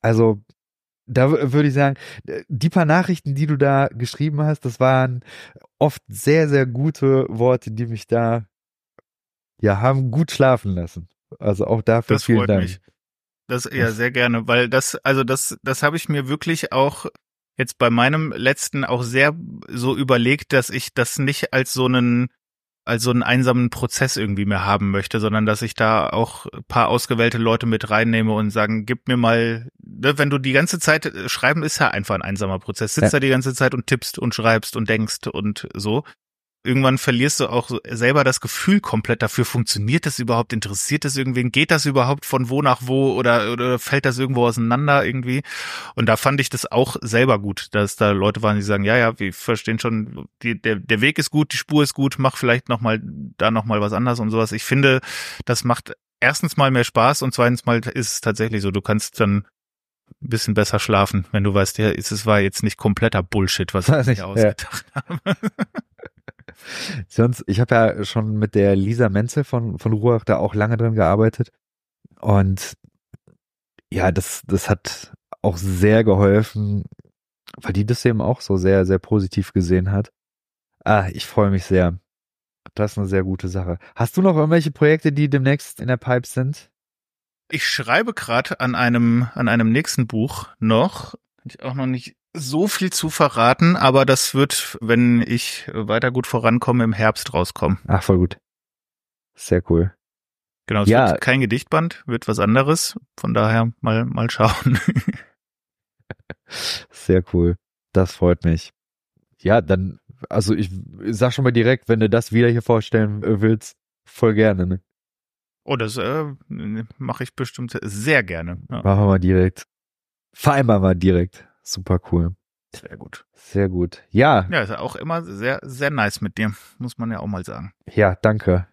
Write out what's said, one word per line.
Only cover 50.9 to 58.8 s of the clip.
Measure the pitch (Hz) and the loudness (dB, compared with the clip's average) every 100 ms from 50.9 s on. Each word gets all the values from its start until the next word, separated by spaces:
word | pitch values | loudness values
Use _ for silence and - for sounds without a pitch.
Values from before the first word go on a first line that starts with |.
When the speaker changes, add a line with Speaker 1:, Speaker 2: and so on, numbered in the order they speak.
| 110 | 2
Speaker 2:
Weg | 131 - | 2 0
ist | 147 | -2
gut, | 151 147 | 0 -2
die | - | -4
Spur | - 151 | 0 2
ist | 143 | 2
gut, | - 139 - | 0 -2 0
mach | 131 - | -2 0
vielleicht | 127 123 - | 0 0 -2
noch | 117 | -2
mal, | 113 110 | -2 -2
da | - 71 69 - 104 | -6 -14 -16 -2 0
noch | 113 | 0
mal | 110 104 | 0 -2
was | 104 | 0
anderes | 104 123 120 | 0 0 0
und | 110 | -2
sowas. | 113 110 | 0 -2
Ich | 107 | -4
finde, | - 131 139 131 - - - - | -2 2 4 2 -2 -12 -12 -12
das | - 120 | -4 -2
macht | 123 120 - - _ _ | 0 -2 -4 -18 _ _
erstens | 123 147 165 - | 0 0 -4 2
mal | 135 | 2
mehr | 131 | 4
Spaß | 120 - 117 143 | 2 4 2 2
und | 131 | -4
zweitens | - 120 - - | 2 2 2 0
mal | 117 | -2
ist | 117 - 113 | -2 -6 -6
es | - | -4
tatsächlich | 117 104 110 110 | -4 -2 -2 -2
so, | 98 | -2
du | 98 | -4